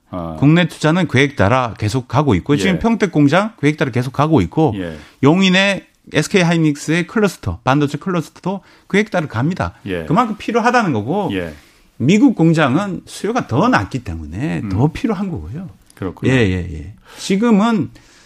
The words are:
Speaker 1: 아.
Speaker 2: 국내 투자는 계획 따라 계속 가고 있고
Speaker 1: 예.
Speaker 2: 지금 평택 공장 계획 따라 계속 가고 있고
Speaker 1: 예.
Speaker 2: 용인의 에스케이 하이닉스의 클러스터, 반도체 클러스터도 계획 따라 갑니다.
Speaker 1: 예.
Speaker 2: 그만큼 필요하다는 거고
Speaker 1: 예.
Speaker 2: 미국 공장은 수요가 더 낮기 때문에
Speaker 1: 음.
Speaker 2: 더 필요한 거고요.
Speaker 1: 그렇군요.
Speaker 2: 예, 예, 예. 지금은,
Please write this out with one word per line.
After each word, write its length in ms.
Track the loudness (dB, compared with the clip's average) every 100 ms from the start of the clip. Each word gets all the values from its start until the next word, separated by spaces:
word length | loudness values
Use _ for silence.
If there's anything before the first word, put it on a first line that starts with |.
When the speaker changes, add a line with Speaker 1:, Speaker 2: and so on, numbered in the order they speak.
| -14
Speaker 1:
아. 280 | -10 -8 0
Speaker 2:
국내 280 | 4 4 2
투자는 420 | -2 0 0 0
계획 280 | 0 0 2
따라 380 | 2 2 0 -4
계속 320 | -4 -4 -2
가고 260 | 0 2
있고 200 | 2 2
Speaker 1:
예. 40 | 0
Speaker 2:
지금 200 | 2 0
평택 340 | 0 0 0
공장 400 | 4 4 4 0 -2
계획 160 | -2 0
따라 140 | -2
계속 240 | -2 -4
가고 260 | -2 2 2
있고 320 | 2 0 0 0
Speaker 1:
예. 200 | -8 -12 -18 0
Speaker 2:
용인의 640 | 4 4 4 4 2 -2 -6 _ -6
에스케이 260 | -2 0 2
하이닉스의 680 | 2 2 2 0 -2 -2 -2
클러스터, 540 | 0 0 -2 -8 -4
반도체 340 | 0 2 0 -2
클러스터도 640 | -4 -4 -4 -8 -8 -8 -10 _ -4
계획 220 | -2 0
따라 160 | -2 -4
갑니다. 480 | -2 -2 -2 -6 -8
Speaker 1:
예. 220 | -8 -6 -2
Speaker 2:
그만큼 300 | 0 0 -4
필요하다는 560 | -4 -2 2 0 0
거고 340 | -2 -2 -4 -4
Speaker 1:
예. 200 | -4 -6 -10 -20 _ _ -4
Speaker 2:
미국 360 | 2 4 4
공장은 680 | 4 2 4 2 0 -2 -8
수요가 420 | -12 -10 -4 -4 -2
더 220 | 0 2
낮기 360 | 2 0 -6
때문에 560 | -8 -10 -10 -6 -6 -4
Speaker 1:
음. 60 | -4
Speaker 2:
더 160 | 0 0
필요한 400 | 0 -4 -4 -6
거고요. 380 | -8 -10 -12 -14 -18 _ -12
Speaker 1:
그렇군요. 340 | -10 -6 0
Speaker 2:
예, 60 | 2
예, 320 | 2 0 -4
예. 200 | -10 -14 -18 -20 -10
지금은, 720 | -2 0 2 2 2 0 -4 -8 _ -20